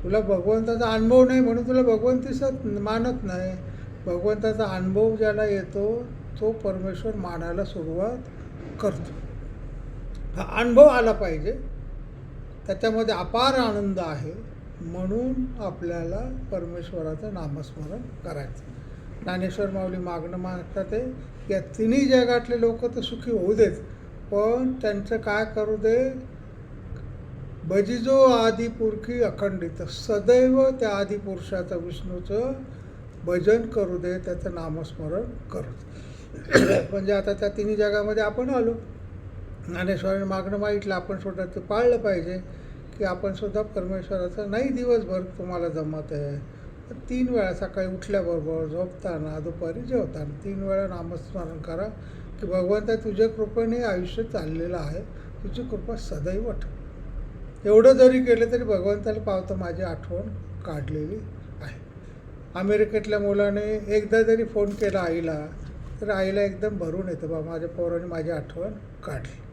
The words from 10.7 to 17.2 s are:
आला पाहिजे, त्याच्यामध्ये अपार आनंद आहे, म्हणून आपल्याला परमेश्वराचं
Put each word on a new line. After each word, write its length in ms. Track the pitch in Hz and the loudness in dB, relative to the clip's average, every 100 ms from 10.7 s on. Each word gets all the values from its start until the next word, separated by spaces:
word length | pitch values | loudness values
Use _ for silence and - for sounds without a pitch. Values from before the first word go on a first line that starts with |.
| 240 | 12
आला 300 | 294 247 226 | 12 12 4
पाहिजे, 480 | 202 190 156 170 262 - - - - - - - - - - - | 2 0 -2 -4 -4 -8 -10 -10 -12 -12 -14 -14 -14 -14 -12 -6
त्याच्यामध्ये 480 | 190 226 220 226 | 0 0 2 0
अपार 400 | 180 180 226 262 | 0 0 2 4
आनंद 440 | 262 233 208 202 185 | 4 2 0 -2 -2
आहे, 340 | 165 147 151 196 - - - - | -2 -4 -6 -8 -12 -14 -14 -12
म्हणून 520 | 165 175 190 220 254 262 254 - | -8 -4 -2 0 0 -2 -4 -4
आपल्याला 720 | 196 - 170 170 165 196 - - - | -6 -6 -6 -4 -4 -4 -4 -8 -6
परमेश्वराचं 840 | 185 170 175 - 180 156 156 | -6 -6 -8 -8 -6 -6 -6